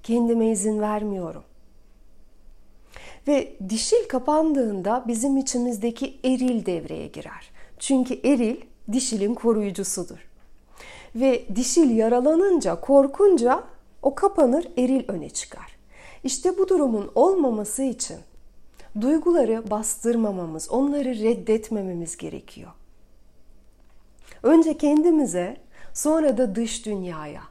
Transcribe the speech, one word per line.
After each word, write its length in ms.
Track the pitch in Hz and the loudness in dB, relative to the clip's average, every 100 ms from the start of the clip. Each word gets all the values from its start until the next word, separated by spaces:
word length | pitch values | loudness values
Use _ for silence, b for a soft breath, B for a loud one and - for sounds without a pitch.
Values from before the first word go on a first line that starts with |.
kendime 480 | - 233 233 233 226 | 0 0 2 2 2
izin 300 | 214 214 214 | 2 0 0
vermiyorum." 600 | 208 214 208 196 165 151 - - - - - - - - - - - - - - B B B B - | -2 -2 -4 -6 -8 -12 -18 -20 -20 -20 -20 -20 -20 -20 -20 -20 -20 -20 -20 -20 B B B B 0
Ve 280 | 285 - - 190 | 0 0 -10 -6
dişil 400 | 220 - 466 - | -6 2 0 2
kapandığında 960 | 262 277 302 320 277 226 196 185 240 240 | -4 0 2 2 2 0 -2 -2 -2 -2
bizim 280 | 226 277 269 | -2 0 0
içimizdeki 800 | 262 247 247 226 233 233 269 - | 0 -2 -2 -2 -4 -4 -10 -4
eril 420 | 262 254 254 233 190 | -2 0 0 0 -2
devreye 400 | 170 156 156 151 | -4 -6 -10 -12
girer. 440 | - - - - b b - | -14 -16 -18 -20 b b -12
Çünkü 360 | - 269 254 247 | 0 0 0 -2
eril 320 | 247 269 226 262 - - - | 2 2 2 -2 -12 -18 -6
dişilin 420 | 240 - 220 202 | -4 -2 -2 -2
koruyucusudur. 960 | 240 233 214 202 185 190 - 175 - - - - - _ B B B B | 0 0 0 -2 -6 -6 -6 -8 -14 -20 -20 -20 -20 _ B B B B
Ve 420 | 226 269 240 - 196 | 0 2 2 -2 -4
dişil 400 | 254 349 294 220 | 2 4 4 4
yaralanınca, 840 | 220 247 262 320 392 339 202 170 | 4 4 4 4 4 2 0 -4
korkunca 840 | - 277 277 277 403 330 240 311 - - - - | 4 6 6 4 4 6 4 0 -4 -20 -20 -4
o 120 | 269 | -4
kapanır, 540 | 262 392 392 262 277 339 - | 2 0 4 4 4 -2 -2
eril 260 | 254 269 - | 0 0 -2
öne 220 | 180 143 | -8 -8
çıkar. 460 | - - - - - - B B B | -12 -12 -16 -20 -20 -20 B B B
İşte 340 | 262 - 359 370 | -6 -2 -2 0
bu 100 | 381 | 2
durumun 420 | 370 277 214 202 | 2 2 0 -2
olmaması 680 | - 330 392 269 220 208 - | 2 4 4 2 0 -6 -4
için 360 | 269 - - 160 - - - - - b b 214 | -4 -4 -10 -12 -18 -20 -20 -20 -20 b b -4
duyguları 680 | 240 311 339 339 226 226 208 | 0 2 2 2 2 0 -2
bastırmamamız, 1000 | 208 214 - 233 233 214 185 170 160 - | -4 -4 -4 -2 0 0 -2 -8 -8 -4
onları 480 | 240 285 285 254 233 | -2 0 -2 -4 -2
reddetmememiz 1000 | 220 240 185 220 220 220 190 175 165 - | -2 -2 0 0 0 -6 -6 -8 -8 -10
gerekiyor. 540 | 165 139 - - 175 - - - - - - - - - - _ - - - - b b | -12 -14 -16 -20 -20 -20 -20 -20 -20 -20 -20 -20 -20 -20 -20 _ -20 -20 -20 -20 b b
Önce 340 | 233 320 320 311 | 6 6 6 2
kendimize, 800 | 294 302 339 311 262 180 180 - - b b | 2 4 4 4 2 -2 -4 -8 -20 b b
sonra 440 | - 294 320 302 226 | -4 0 2 2 2
da 160 | 254 | 0
dış 320 | 190 233 - 214 | -2 -4 -6 -6
dünyaya 560 | 202 180 160 151 151 - | -6 -8 -10 -12 -16 -18